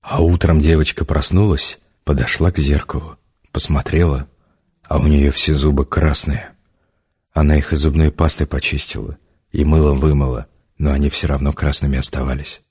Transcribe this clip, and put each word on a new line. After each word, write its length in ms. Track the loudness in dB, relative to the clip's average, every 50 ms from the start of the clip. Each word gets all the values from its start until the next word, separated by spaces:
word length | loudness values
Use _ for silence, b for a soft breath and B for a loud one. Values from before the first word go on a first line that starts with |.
А 200 | _ -4 0 2
утром 380 | 2 2 2 2 2 2 4 4
девочка 460 | 4 4 4 2 2 -2 -2 -6 -4
проснулась, 720 | -2 -2 -2 -2 0 2 2 2 2 0 -2 -4 -8 -12 _ _ _ _ _ _
подошла 480 | -2 0 0 0 -2 -2 0 0 0
к 60 | 0
зеркалу, 600 | 0 0 2 0 0 0 -4 -10 -10 -10 -10 -18 _ _ _ _ _ _ _
посмотрела, 760 | _ -6 -2 0 -2 -2 -2 0 0 2 2 2 0 -2 -4 -10 _ _ _ _ _ _ _ _ _ _ _
а 140 | -4 -2
у 100 | 2 2
неё 240 | 4 4 4 4 2
все 220 | 0 0 -2 -2 0
зубы 320 | 0 2 0 2 0 -2
красные. 640 | -2 -2 0 0 0 0 0 -2 -4 -6 -6 -8 -12 _ _ _ _ _ _ _ _ _ _ _ _ _ _ _ _
Она 260 | _ 2 2 4 4
их 140 | 2 2 0
и 60 | -2
зубной 340 | 0 0 0 2 2 2 2
пастой 360 | 2 0 0 0 0 -2 -4
почистила, 680 | -4 -4 -4 -4 -4 -4 -4 -6 -8 -10 -10 -10 -12 -14 _ _ _ _ _ _ _
и 120 | -4 0 2
мылом 360 | 2 4 4 4 4 2 2
вымыла, 480 | 2 2 2 2 0 0 -2 -6 -8 _ _ _ _ _ _
но 140 | _ -2 -2
они 180 | 0 0 0 -2
всё 180 | -2 -2 -4
равно 260 | -2 -2 -2 -2 -2 -2
красными 440 | -2 -2 -2 -2 0 0 0 -2
оставались. 640 | 0 -2 -4 -4 -4 -4 -4 -4 -6 -8 -12 -14 -16 _ _